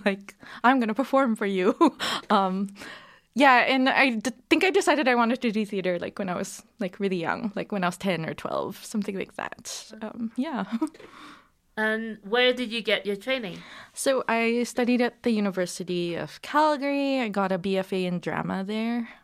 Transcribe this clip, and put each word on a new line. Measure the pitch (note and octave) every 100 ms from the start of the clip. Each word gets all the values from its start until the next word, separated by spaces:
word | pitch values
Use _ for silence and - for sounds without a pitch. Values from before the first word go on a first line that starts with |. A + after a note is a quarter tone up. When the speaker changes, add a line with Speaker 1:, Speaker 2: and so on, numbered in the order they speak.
| G3+
Speaker 1:
like, | G3 - - - -
"I'm | A#3 C4+
gonna | A3
perform | A3 B3+ C4+ C4+ G#3+
for | G3+
you." | F#3+ F#3+ - D#4+ - -
<laughs> | - -
Um, | G3+ F#3+ F#3+ G3+ - - - - - _ A#3
yeah, | C#4 B3 -
and | C4 C4
I | - C4+
d-, | A3 B3 - -
think | -
I | F#4+
decided | F#4+ F4+ C#4 C4+
I | A#3+
wanted | A3+ A#3+
to | A#3+
do | G#3 G3+
theater, | G3 F#3 F3
like, | - -
when | F#3+
I | F3
was, | G3 - - -
like, | F#3 -
really | G3 F#3
young, | D#3+ - G#3+ A3
like, | -
when | G3+
I | F3+
was | -
ten | G3+ E3 D#3
or |
twelve, | - - C#2 C#2+ G3
something | - A3 G3 F#3+
like | - -
that. | - - - - -
Speaker 2:
Okay. | A3 A3
Speaker 1:
Um, | A#3 A3+ -
yeah. | D#4 A#3+ F#3+
<laughs> | A#3 D#4 - - - - - _ _ _ -
Speaker 2:
And | G#3+ A3 A3+ G#3+
where | G3 A#3+ B3
did | B3+ A#3
you | A3+
get | G#3+ G3+ G3+
your | G3
training? | B3 C4 G3 E3+ - - - -
Speaker 1:
So | C4+ C4 -
I | A3+ A3+ A#3+
studied | A#3+ - A#3+ B3
at | A#3+ -
the | A#3+
University | G#3+ G3+ F#3 F3+ - F3+ F3+ E3+
of | E3 D3+ -
Calgary. | - D4 D#4 D4 C#4 C#4 C#4 C4+
I | A3
got | G3 F#3+
a | F#3+
B | F#3+ F#3+
F | F#3
A | F#3+ F3+
in | F3
drama | - - F3+ F#3+
there. | F#3+ A3 A3+ A#3+ A#3 -